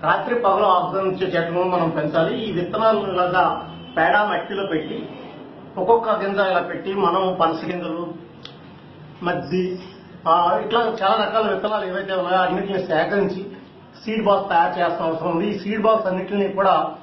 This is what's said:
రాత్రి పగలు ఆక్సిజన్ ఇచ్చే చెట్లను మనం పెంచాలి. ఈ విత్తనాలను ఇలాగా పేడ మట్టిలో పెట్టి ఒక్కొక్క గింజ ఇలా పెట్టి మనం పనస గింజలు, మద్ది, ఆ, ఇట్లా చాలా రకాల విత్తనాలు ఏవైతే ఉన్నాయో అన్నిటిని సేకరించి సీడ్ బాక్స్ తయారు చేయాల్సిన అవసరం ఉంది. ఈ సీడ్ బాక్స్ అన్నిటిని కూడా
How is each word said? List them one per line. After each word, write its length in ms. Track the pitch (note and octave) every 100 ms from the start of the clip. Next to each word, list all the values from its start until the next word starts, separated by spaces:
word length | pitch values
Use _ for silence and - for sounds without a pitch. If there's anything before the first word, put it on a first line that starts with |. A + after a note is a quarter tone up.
రాత్రి 320 | D#3 F#3+ - A#3+
పగలు 280 | G3 G3
ఆక్సిజన్ 480 | G#3 F3+ F3 F#3 F#3+
ఇచ్చే 260 | F#3 F#3 E3+
చెట్లను 260 | E3 E3+
మనం 260 | F3+ F3+ E3
పెంచాలి. 480 | D3+ D3+ E3+ E3 A#3
ఈ 140 | A3
విత్తనాలను 600 | E3 F3 G#3+ A3 G#3 G3
ఇలాగా 560 | F3+ F3+ F#3 E3 C3+ - - - -
పేడ 200 | E3 G3+
మట్టిలో 480 | G#3 F3 E3+ G3 F#3+
పెట్టి 440 | D#3+ D3 A3+ - - - - - - - -
ఒక్కొక్క 320 | F#3 A#3 A3+
గింజ 280 | G3 G3 G3
ఇలా 220 | G3 F3+
పెట్టి 340 | F3 E3+ G3
మనం 440 | G3 F#3 F#3 F#3+ F3+
పనస 240 | E3 E3 -
గింజలు, 420 | D3 C#3+ E3+ E3+ - - - - - - - - - - -
మద్ది, 560 | F3 F3+ F3 F3+ F#3 F3+ - - - - E3
ఆ, 320 | E3 F3 A3 -
ఇట్లా 140 | A3+
చాలా 460 | A3+ - G3 E3+ G3+
రకాల 280 | A3 G#3+
విత్తనాలు 320 | F#3+ G#3 G#3+ F#3+
ఏవైతే 280 | F#3 G3
ఉన్నాయో 300 | F#3+ F3 F#3
అన్నిటిని 360 | F3+ F#3 F#3+ G3
సేకరించి 720 | E3+ D#3 E3+ G3+ F3+ - - - - - - - -
సీడ్ 200 | A3 G3+
బాక్స్ 240 | G3 F#3+
తయారు 280 | F3 F3 F3+
చేయాల్సిన 280 | E3+ E3+ E3
అవసరం 260 | D#3+ E3
ఉంది. 160 | E3 G#3
ఈ 120 | G3+
సీడ్ 220 | G3+ G#3+
బాక్స్ 260 | G#3+ G#3+ F#3+
అన్నిటిని 400 | F#3 F#3 G3+ G3
కూడా 440 | G3 G3 E3 C3+ -